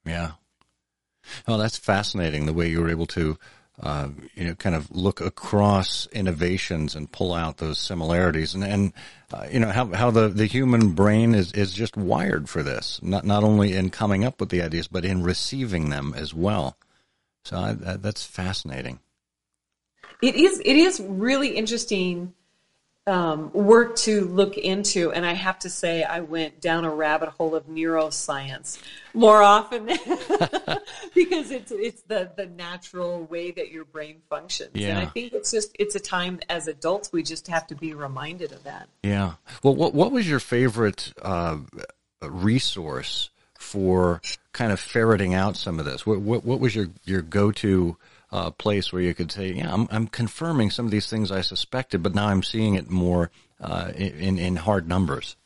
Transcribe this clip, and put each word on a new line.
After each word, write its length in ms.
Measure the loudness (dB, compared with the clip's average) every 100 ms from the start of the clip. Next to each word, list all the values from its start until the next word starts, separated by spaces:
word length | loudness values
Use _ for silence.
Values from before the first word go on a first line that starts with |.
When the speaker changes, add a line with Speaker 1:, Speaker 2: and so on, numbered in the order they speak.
Speaker 1:
yeah. 280 | -6 -6 -6 -10 _ _ _ _ _ _ _ _ -18 -10 -2
Well, 120 | 0
that's 200 | 0 -2
fascinating, 680 | 0 0 0 -2 -2 0 -2
the 60 |
way 160 | 0 0
you 100 | 0
were 100 | 0
able 160 | 0 -4
to, 320 | -2 -2 -2 -12 _ _ -10
uh, 260 | -6 -4 -6 -10 -18
you 100 | -8 -8
know, 80 |
kind 200 | -4 -2
of 160 | -2 -4
look 300 | -2 -2 -2
across 840 | -6 -6 0 4 6 4 2 -4 -6
innovations 840 | -4 -2 0 0 0 -2 -2 -4
and 160 | -6 -12
pull 240 | -4 -2
out 240 | -2 -4 -4
those 200 | -6 -4
similarities, 760 | -6 -4 0 2 2 2 -4
and, 100 | -4
and, 280 | -2 0 0 -2 -20 -20 _
uh, 140 | -12 -4
you 100 | -2
know, 100 | 0
how, 160 | 0 -2
how 180 | 2 4
the, 180 | 6 4
the 180 | 4 2
human 460 | 2 4 6 6
brain 420 | 6 6 6 6
is, 180 | 4 2
is 200 | 0 -2
just 240 | -2 -6 -4
wired 520 | -2 0 0 -2 -2
for 140 | -4
this, 380 | -4 -4 -8 -8
not, 220 | -4 -2
not 200 | 2 4
only 300 | 6 6 4
in 160 | 2 -2
coming 340 | -2 0 2
up 160 | 0 -2
with 80 | -4
the 140 | -2
ideas, 260 | -2 -4 -4
but 160 | -4
in 180 | -2 0
receiving 680 | 0 -2 -4 -6 -4 -2 -2
them 240 | -4 -6 -8
as 160 | -8
well. 440 | -2 0 0 -4 -8 _ _ _ _ _ _
So 140 | -10 -6
I, 140 | -4
that, 280 | -4 -6 -6
that's 220 | -6 -8
fascinating. 760 | -10 -8 -6 -6 -8 -10 -12 -14 _ _ _ _ _ _ _ _ _ _ -20 -2
Speaker 2:
It 140 | 0 6
is, 240 | 4 6
it 160 | 4 6
is 240 | 6 4
really 480 | -6 -2 0 2 0 -2
interesting, 760 | -2 -4 -2 -2 0 -2 -8 _ _ _ _ _ _ _ -2
um, 460 | 0 0 -2 -2
work 440 | 2 8 8 8 0
to 280 | 0 2
look 320 | 2 2 2 0
into. 560 | -2 0 0 0 0
And 140 | 0 -2
I 80 |
have 240 | -2 -4 -4
to 100 | -10
say, 360 | -4 -2 0
I 160 | -2 -4
went 420 | -6 -4 -6 -4
down 240 | -2 0 0
a 40 |
rabbit 380 | 0 0 2 -2
hole 240 | -2 -2
of 120 | -2 -4
neuroscience 1120 | -4 0 0 0 -4 -6 -6 -8 -12 -14 -16 -18 -20 -8
more 300 | 6 10 12
often 420 | 10 8 4 -8 -2
<laughs> 0 |
Speaker 1:
<laughs> 1300 | -4 -2 -4 0 0 0 -2 -4 -6 -6 -18 0
Speaker 2:
because 360 | 2 2 0 -4
it's, 200 | -10 -8
it's 300 | -6 -6 -8
the, 280 | _ -4 -4
the 120 | -8 -12
natural 800 | -10 -12 -12 -12 -8 -6 -6
way 260 | -8 -8 -8
that 200 | -8 -10
your 140 | -12
brain 380 | -14 -14 -14 -16 _
functions. 400 | -10 -8 -10 -8
And 220 | -4 -2 -2
I 40 |
Speaker 1:
Yeah. 80 | -4
Speaker 2:
think 240 | -8 -6
it's 160 | -6 -2
just, 260 | -4 -4 -4
it's 160 | -4
a 60 | -4
time 400 | -6 -4 -4 -8 -6
as 180 | -6 -6
adults, 460 | -6 -4 -4 -2
we 100 | -4
just 240 | -4 -10 -6
have 180 | -6 -6
to 80 |
be 180 | -12 -10
reminded 600 | -10 -10 -8 -10 -10 -12
of 120 | -12
that. 240 | -16 -16 -18 _
Speaker 1:
Yeah. 320 | -2 0 -2 -6 -20 2
Well, 120 | 2
what, 200 | 4 2
what 160 | 4 2
was 140 | 2 0
your 140 | 0
favorite, 720 | 0 2 2 2 0 0 -14 -10
uh, 380 | -4 -2 -2 -6 -10 -16 -18 _ _ _
resource 1080 | -12 -2 2 2 0 -4 -6 -8 -6 -8 -8 _ _ _
for 640 | -8 0 2 4 4 2 -6 -14 _
kind 200 | -4 -2
of 80 | -2
ferreting 540 | -2 2 4 4 4
out 220 | 2 0 -2
some 220 | -6 -4
of 60 |
this? 220 | -6 -4 -2
What, 140 | -2
what, 240 | 0 -2
what 160 | -2 0
was 140 | 0
your, 120 | 0 -4 -6
your 180 | -4 -4
go-to, 760 | 0 2 4 2 2 4 2 -2 _ _ _
uh, 180 | -6 -6
place 420 | -2 0 0 -2
where 80 | 0
you 120 | 0
could 160 | 0 -6
say, 220 | -4 -6
"Yeah, 200 | -4 -2
I'm, 140 | -2 0
I'm 160 | -2 -4
confirming 640 | -2 -4 -4 -2 0 0
some 160 | 0 -2
of 40 |
these 180 | -2 -2
things 220 | -4 -2
I 100 | -2
suspected, 640 | -2 -4 -4 -6 -4 -2
but 140 | 0 0
now 100 | 2
I'm 160 | 0
seeing 320 | 0 0 2
it 160 | 0 0
more, 400 | 0 2 2 0 _ _ _
uh, 320 | -8 -6 -6
in, 180 | -6 -6 -2
in, 200 | -2 0
in 180 | 0 -2
hard 320 | 0 0 2
numbers"? 480 | 0 0 -2 -8 -16